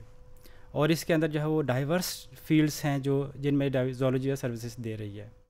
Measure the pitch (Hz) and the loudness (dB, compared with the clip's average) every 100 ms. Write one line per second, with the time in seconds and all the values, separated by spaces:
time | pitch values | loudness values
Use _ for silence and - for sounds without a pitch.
0 | - - - - - - - 135 156 160 | -16 -18 -18 -18 -18 -20 -6 0 2 2
1 | - 160 156 151 156 156 131 123 143 180 | 2 2 2 0 0 0 2 0 2 0
2 | - - - - - 156 151 - 147 139 | -2 -8 -12 -8 2 4 4 2 -2 0
3 | 135 139 139 135 143 143 139 131 131 123 | 0 0 -2 -4 0 2 2 2 0 2
4 | 131 131 135 135 127 117 120 123 113 107 | 2 2 0 -2 -4 -4 -8 -8 -8 -6
5 | 104 104 104 - | -8 -10 -14 -18